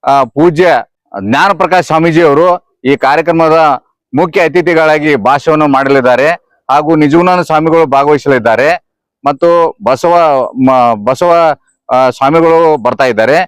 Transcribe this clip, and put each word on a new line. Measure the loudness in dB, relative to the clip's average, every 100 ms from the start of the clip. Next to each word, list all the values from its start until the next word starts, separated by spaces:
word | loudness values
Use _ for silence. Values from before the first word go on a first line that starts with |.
ಆ, | 0 0
ಪೂಜ್ಯ | -2 0 0 2 0 0 -4 _ _ -12
ಜ್ಞಾನ | -4 -2 0
ಪ್ರಕಾಶ್ | -2 0 -2 0
ಸ್ವಾಮೀಜಿ | -2 0 2
ಅವರು | 2 2 2 0 _ _
ಈ | -4 0
ಕಾರ್ಯಕ್ರಮದ | 0 0 0 0 0 2 2 -2 _ _ _
ಮುಖ್ಯ | -4 -2 0
ಅತಿಥಿಗಳಾಗಿ | -2 0 0 0 2 0 0 -2
ಭಾಷಣವನ್ನು | 0 -2 0 0 0
ಮಾಡಲಿದ್ದಾರೆ. | 0 0 0 2 0 0 -4 _ _ -4
ಹಾಗೂ | -2 0
ನಿಜಗುಣಾನಂದ | 0 2 2 2 0
ಸ್ವಾಮಿಗಳು | 0 -2 0 0 0
ಭಾಗವಹಿಸಲಿದ್ದಾರೆ | 0 0 0 0 0 0 0 0 -2 _ _ _ _
ಮತ್ತು | -6 -2 0 0 0 -4
ಬಸವ, | -4 -2 0 2 2 0 -4 -2 0
ಮ-, | 2 0 0
ಬಸವ, | -4 -2 0 2 0 -2 _ _ _
ಆ, | -2 0
ಸ್ವಾಮಿಗಳು | 0 -2 0 2 2 2 0
ಬರ್ತಾ | -2 -4
ಇದ್ದಾರೆ. | -4 0 0 0